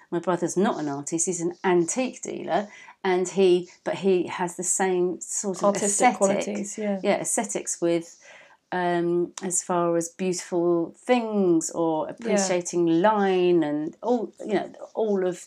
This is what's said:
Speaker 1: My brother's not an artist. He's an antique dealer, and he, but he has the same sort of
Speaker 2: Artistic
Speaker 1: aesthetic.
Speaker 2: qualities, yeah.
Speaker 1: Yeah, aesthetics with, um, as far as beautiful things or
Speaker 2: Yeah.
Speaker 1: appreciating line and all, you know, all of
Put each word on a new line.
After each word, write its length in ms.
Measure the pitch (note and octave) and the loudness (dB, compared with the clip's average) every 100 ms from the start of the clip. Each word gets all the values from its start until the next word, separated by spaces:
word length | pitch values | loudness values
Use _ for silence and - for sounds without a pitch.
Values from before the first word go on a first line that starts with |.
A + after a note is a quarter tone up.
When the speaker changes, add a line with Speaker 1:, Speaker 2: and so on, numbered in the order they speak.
| - | -6
Speaker 1:
My 80 | E3+ | -4
brother's 380 | F3 F3 E3 F3 | -2 0 0 2
not 200 | A3 - | 0 0
an 80 | D3 | -4
artist. 380 | C#3 C#3 E3 F#3+ | -6 -6 -4 -2
He's 120 | E3+ | -2
an 140 | E3+ - | -4 -2
antique 580 | F#3+ F3 E3 B3+ B3+ - | 2 2 2 -2 -4 -6
dealer, 460 | - - - E3+ G#3+ - - - | -10 -10 -2 -2 -2 -12 -20 -6
and 280 | F#3+ F3+ F3+ | 0 0 0
he, 400 | E3+ F#3 F3+ F3 - - | 4 4 4 0 -10 -8
but 100 | D#3 | -2
he 280 | G3 F3+ E3 | 2 2 0
has 300 | - F3 F3+ | -4 -6 -4
the 60 | - | -4
same 560 | - F#3+ F3+ F3+ - | 0 0 2 0 -2
sort 380 | - - G3+ F3+ | -8 -6 -4 2
of 40 | |
Speaker 2:
Artistic 260 | G3+ G3+ G#3 | 2 2 0
Speaker 1:
aesthetic. 280 | - B3+ G#3 | 4 2 4
Speaker 2:
qualities, 600 | G3 G3+ G3+ G#3 G3+ - | 2 2 -2 -6 -8 -6
yeah. 220 | G#3 F#3+ | -4 -2
Speaker 1:
Yeah, 140 | G3+ F3+ | 0 0
aesthetics 580 | - - G#3 - - - | 0 -2 -2 -6 -6 -2
with, 380 | E3+ E3+ E3 - - - - _ _ | 0 0 -2 -16 -20 -20 -20 _ _
um, 580 | F3+ F3 F3 E3+ F3 E3+ - | -2 0 0 0 0 -2 -4
as 220 | F#3+ F3 | -4 -4
far 320 | - F3 E3+ E3+ | 0 0 2 0
as 140 | E3 | -2
beautiful 840 | - F#3 F3 - F3 F3 E3+ E3 - | -4 -4 -4 -4 0 2 2 -2 -8
things 720 | - B3 A3 G#3 F#3 E3 D#3+ | 0 0 2 2 4 4 0
or 380 | - E3 D#3 - | -2 0 0 -4
Speaker 2:
Yeah. 40 | |
Speaker 1:
appreciating 880 | F3+ A3+ G3+ F#3+ F3+ F3 F3 E3+ E3 | -8 -2 0 0 -2 -2 0 2 4
line 640 | G#3 G#3+ G3 F#3 F3+ F3 | 4 4 2 2 4 4
and 320 | D3 D3 D#3 - | 2 -2 -6 -6
all, 300 | A3 B3 G3+ - G#3 | -2 -2 -2 -10 -4
you 100 | G3 | -4
know, 140 | - - - | -4 -12 -10
all 320 | - A3 G3 F#3 | -4 0 0 0
of 200 | F3+ | -4